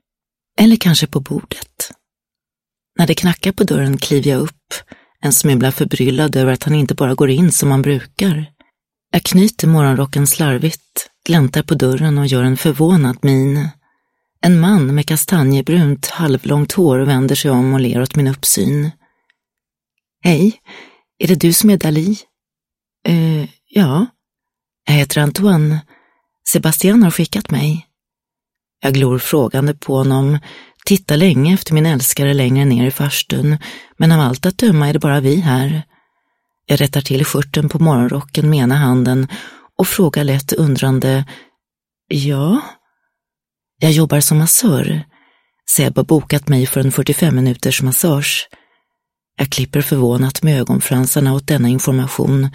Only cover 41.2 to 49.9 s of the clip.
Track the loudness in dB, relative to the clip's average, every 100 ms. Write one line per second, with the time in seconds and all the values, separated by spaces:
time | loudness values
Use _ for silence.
41.2 | -4 -12 _ _ _ _ _ _ _ -4
42.2 | -2 -2 0 -2 -4 -18 _ _ _ _
43.2 | _ _ _ _ _ _ 2 2 2 0
44.2 | 2 2 2 2 2 0 0 -4 -8 _
45.2 | _ _ _ _ -4 -2 0 -2 0 0
46.2 | 0 -4 0 0 0 0 -2 -2 -2 0
47.2 | 0 2 0 -2 -4 -2 -2 0 0 0
48.2 | -2 -6 -8 -18 _ _ _ _ _ _
49.2 | _ -8 -6 -4 -4 -4 -2